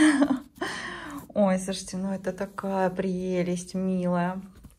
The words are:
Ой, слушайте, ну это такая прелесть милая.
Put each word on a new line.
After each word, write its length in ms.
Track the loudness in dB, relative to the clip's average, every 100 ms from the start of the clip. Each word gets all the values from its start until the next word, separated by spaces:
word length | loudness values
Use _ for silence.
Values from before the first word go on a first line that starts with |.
| 6 6 4 2 -4 -10 -8 -6 -8 -10 -12 -12 -4 2
Ой, 220 | 4 4
слушайте, 400 | 0 -6 -6 -6
ну 140 | -4
это 200 | -4 -4
такая 600 | -6 -6 -6 -4 0 2
прелесть 800 | 0 -2 -2 0 0 0 -2 -4
милая. 680 | -4 0 0 2 2 0 -2 -8 -16 -20